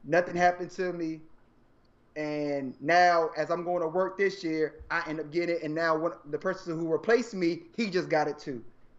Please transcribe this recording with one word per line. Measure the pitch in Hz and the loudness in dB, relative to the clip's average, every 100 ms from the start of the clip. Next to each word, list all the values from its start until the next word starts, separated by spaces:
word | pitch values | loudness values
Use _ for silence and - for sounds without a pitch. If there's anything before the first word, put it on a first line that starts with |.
| 139 | 2
Nothing | 165 175 175 | 2 2 4
happened | 180 180 175 | 4 4 -6
to | - 180 | -4 -4
me. | 170 160 160 - - _ _ _ _ _ _ _ 151 | -4 -6 -8 -14 -20 _ _ _ _ _ _ _ -8
And | 151 151 147 143 135 - | -4 -2 -2 -2 -4 -6
now, | 139 175 180 170 160 156 | 2 6 8 6 2 -2
as | 151 | -2
I'm | 170 170 | -2 0
going | 175 | 0
to | 160 | 0
work | 170 185 185 | 0 0 0
this | 196 190 | -2 0
year, | 165 156 151 - - | -4 0 -2 -4 -6
I | 165 160 | -4 -4
end | 156 | -6
up | 151 | -4
getting | 165 170 170 | -2 -2 -2
it. | |
And | 151 156 | -2 0
now | 165 156 | 2 2
one, | 165 165 147 | 0 -4 -8
the | 147 | -6
person | 190 185 175 160 | -4 -6 -6 -4
who | 165 | 0
replaced | 156 185 233 240 | 0 4 2 2
me, | 190 170 175 - - | -2 0 -2 -8 -4
he | 226 | -2
just | 180 147 | -2 2
got | 156 151 | 2 2
it | 147 | -2
too. | - 123 - - - | -8 -10 -12 -18 -20